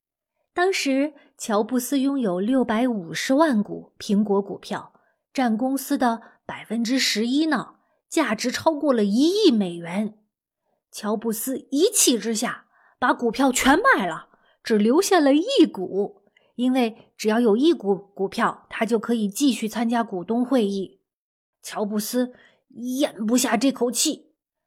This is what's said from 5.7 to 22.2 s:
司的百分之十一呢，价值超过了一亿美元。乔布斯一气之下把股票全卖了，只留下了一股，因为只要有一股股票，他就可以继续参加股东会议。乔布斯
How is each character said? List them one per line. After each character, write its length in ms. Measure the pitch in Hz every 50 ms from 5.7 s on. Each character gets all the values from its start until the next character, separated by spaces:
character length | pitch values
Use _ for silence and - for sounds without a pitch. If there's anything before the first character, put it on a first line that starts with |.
| 269 262
司 200 | 269 - 285 269
的 240 | 269 240 226 226 - - _ _ _
百 200 | - - - -
分 180 | - 214 233 233
之 160 | 208 262 262
十 280 | - - - 208 226 240
一 180 | 254 285 320
呢， 300 | 320 294 220 160 - - _ _ _ _ _ _ _
价 260 | - 330 302 233 214
值 160 | 208 - 247
超 220 | 240 - - 320 320
过 180 | 285 294 294
了 140 | 262 226 208
一 400 | 202 196 233 285 330 381 415 440
亿 40 | 349
美 260 | 240 214 202 175 170
元。 440 | 170 170 165 175 196 220 202 - _ _ _ _ _ _ _ _ _ _ _ _ _ _ _
乔 240 | _ - - 208 220
布 160 | 214 220 233
斯 260 | 214 - - 269 269 - - _
一 180 | - 277 339 466
气 300 | - - - - 262 220
之 160 | 185 226 226
下 300 | 208 254 196 - - - _ _ _ _ _ _ _
把 160 | - 247 302
股 180 | - 240 233
票 180 | 208 - 277 269
全 280 | 247 - - 269 277 339
卖 260 | 466 539 494 320 196
了， 220 | 175 160 160 - _ _ _ _ _ _ _
只 160 | _ - 233 214
留 240 | 208 220 254 320
下 200 | 392 - 392 349
了 120 | 294 269 277
一 320 | 294 349 480 554 480 320
股， 580 | 202 - 196 180 - 190 190 202 - - _ _ _ _ _ _ _ _
因 180 | - 240 254 254
为 400 | 262 247 226 220 - - _ _
只 140 | _ - 214
要 100 | 214 233
有 160 | 240 226 202
一 160 | 233 277 339
股 240 | 330 - - 196 202
股 320 | 175 - _ _ - 190 190
票， 380 | - - 226 180 - - _ _
他 160 | - - 233
就 140 | 202 233 214
可 140 | 220 - 240
以 160 | 233 214 202
继 240 | 196 - 285 277 226
续 160 | - 226 208
参 200 | - 220 240 226
加 140 | 240 233 226
股 200 | 220 196 180 170
东 200 | - 226 240 254
会 220 | 247 277 254 214
议。 360 | 202 202 196 185 - - _ _ _ _ _ _ _ _ _ _ _ _ _
乔 240 | _ - - 175 214
布 120 | 196 214 214
斯 360 | 208 - - 247